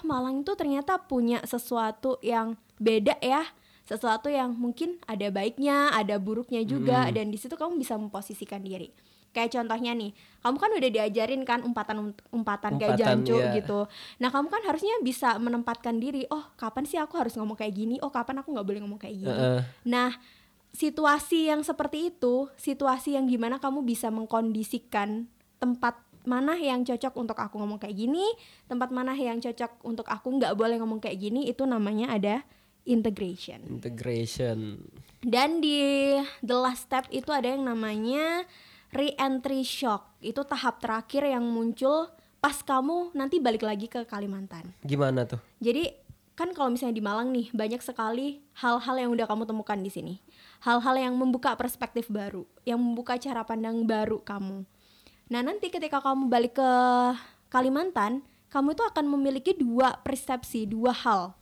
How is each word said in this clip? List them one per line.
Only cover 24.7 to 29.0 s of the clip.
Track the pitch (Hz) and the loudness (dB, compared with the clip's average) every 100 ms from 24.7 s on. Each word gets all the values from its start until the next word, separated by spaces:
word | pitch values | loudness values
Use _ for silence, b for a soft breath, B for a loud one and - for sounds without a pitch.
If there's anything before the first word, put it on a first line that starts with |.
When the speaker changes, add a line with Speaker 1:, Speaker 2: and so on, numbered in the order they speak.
| 240 - 214 202 214 233 _ _ _ | -6 -4 -2 -2 -4 -6 _ _ _
Speaker 1:
tempat | 247 247 240 240 _ - | -2 2 0 -2 _ -10
mana | - 254 277 | -2 0 2
yang | 349 285 247 | 0 0 0
cocok | 247 240 262 | 0 -2 -2
untuk | 254 233 | -4 -6
aku | 214 208 208 | -4 -6 -4
ngomong | 208 208 | -6 -6
kayak | 202 196 | -8 -4
gini, | 233 320 403 466 B B _ | 0 2 0 -2 B B _
tempat | 247 254 | -4 -2
mana | 254 | -2